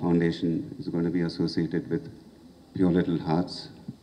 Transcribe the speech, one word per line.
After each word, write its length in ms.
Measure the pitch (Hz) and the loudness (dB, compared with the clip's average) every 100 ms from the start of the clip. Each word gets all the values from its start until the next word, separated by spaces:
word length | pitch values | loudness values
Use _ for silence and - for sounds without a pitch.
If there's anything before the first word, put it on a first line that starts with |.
Foundation 460 | 87 85 85 82 87 78 - - | 2 4 4 2 0 0 -4 -8
is 100 | - | -4
going 100 | 85 | -2
to 60 | 85 87 | 0 0
be 40 | 85 | -2
associated 600 | - 82 82 82 85 - | 0 -2 0 0 -2 -2
with 120 | 82 - - - - - - - | -4 -4 -16 -20 -20 -20 -20 -10
Pure 180 | - 92 87 | 2 4 4
Little 200 | 87 82 | 2 0
Hearts. 500 | 82 82 - - - - - - | 0 0 0 -6 -14 -16 -14 -12